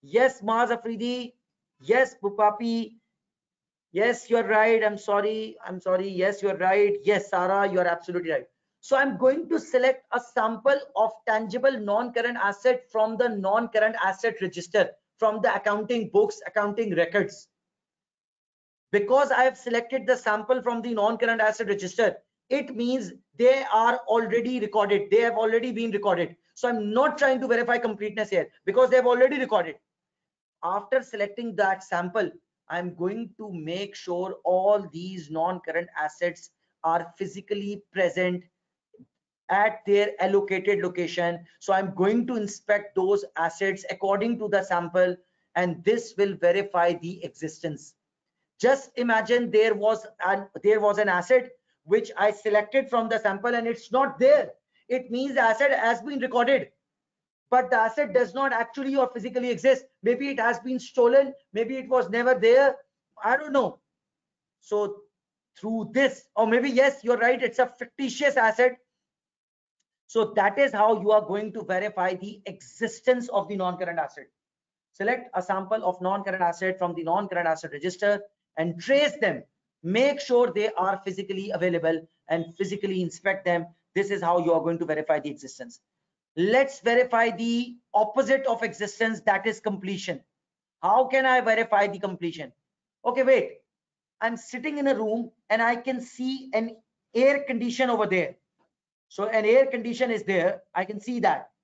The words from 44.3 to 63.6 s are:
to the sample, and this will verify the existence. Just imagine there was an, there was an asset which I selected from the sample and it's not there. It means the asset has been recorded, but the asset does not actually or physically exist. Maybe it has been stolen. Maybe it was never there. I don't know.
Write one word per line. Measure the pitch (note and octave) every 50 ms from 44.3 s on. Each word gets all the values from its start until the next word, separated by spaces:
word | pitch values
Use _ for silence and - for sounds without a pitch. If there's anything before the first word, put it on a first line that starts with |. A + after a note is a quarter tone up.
| A#3+ -
to | G#3+ G#3
the | G3+ G3 F#3
sample, | F#3+ F#3 F3 E3+ E3 E3+ F#3 F3+ F3+ F3+ F3+ _ _ _ _ _ _ _
and | E3+ F3+ F3+ E3 E3+ E3+
this | G3 A3 A#3 A3+ - - -
will | G3+ G3+ G3
verify | F#3 - F3 F3 G3 G3+ G3+ - F3+ E3+ F3 F3
the | E3+ E3 E3+ F#3+ F3+ -
existence. | C#3 - - D#3+ D#3 D#3 - - E3 D3+ C#3 - - _ _ _ _ _ _ _ _ _ _ _ _ _ _
Just | - A#3+ C#4 C4+ - - _
imagine | - A#3+ A#3 A3+ A3 G#3+ - A#3+ A#3+ A#3+ G3+
there | F3+ G#3+ A3 A3+ G#3+
was | G3+ G3+ G#3+ A3+ A3 - - - _ -
an, | F3+ G3 - - - _ - -
there | G3+ G#3+ G#3+
was | G#3 G#3 G3+ -
an | G#3+ G3+
asset | F3+ F3+ F3 - B3+ B3+ B3 B3 - _ _ _ _ _ _
which | D3+ F#3+ A3 - - - -
I | G3 G#3+
selected | G#3 G#3 - A3 G3+ G#3+ G#3 G#3+ - C4+ C4+ C4
from | - A#3 A3+ A3+
the | A3+ A3
sample | - G#3 F#3+ G3+ G3 A#3+ A#3+
and | A#3+ A3+ A3+
it's | A#3 A#3 - -
not | G3+ B3+ C4+ - - -
there. | B3 C4+ D4 D4 A#3+ - - _ _ _ _ _ _ _
It | A#3+ C4 B3 -
means | A3 B3 C4+ C#4 C4+
the | C4
asset | A#3+ A3+ A3 A3 C#4+ C#4+ - -
has | - A3+ A#3 -
been | G3+ C#4+ C#4+ C#4
recorded, | - D#3+ C3 B3 A#3+ B3 C#4 C4 D3+ - _ _ _ _ _ _ _ _ _ _ _ _ _ _ _ _
but | - B3 B3+ B3
the | B3+ A3+
asset | A3 A3+ A3 - D4 A#3 F#3
does | B3+ B3 G3 F3
not | B3+ C4+ C4+ B3
actually | A3+ A#3 A#3 - C#4 C4+ C4+ C4+
or | C#4 C4 B3+ B3+
physically | A#3+ G3 B3 - B3 B3 B3
exist. | A#3+ F3 D3 C4 C4 C4 - - _ _
Maybe | - G#3 B3 B3 C4+ C#4
it | C4+ B3
has | A3 A#3 A#3+ A#3
been | - B3+ B3+ B3
stolen. | - - - - A#3+ A#3+ B3+ C4+ C#4 C4+ - - _ _ _
Maybe | G#3 A#3 A3+ C4+
it | C4 B3+ -
was | B3+ B3+ A#3 F3+
never | G3+ A#3 A#3+ B3 B3+
there. | G3+ F#3+ A3+ A#3+ C4 C#4 C#4 C4+ - - _ _ _ _ _ _ - -
I | G#3+ B3 C4+
don't | D4+ D4+ C4+
know. | C#4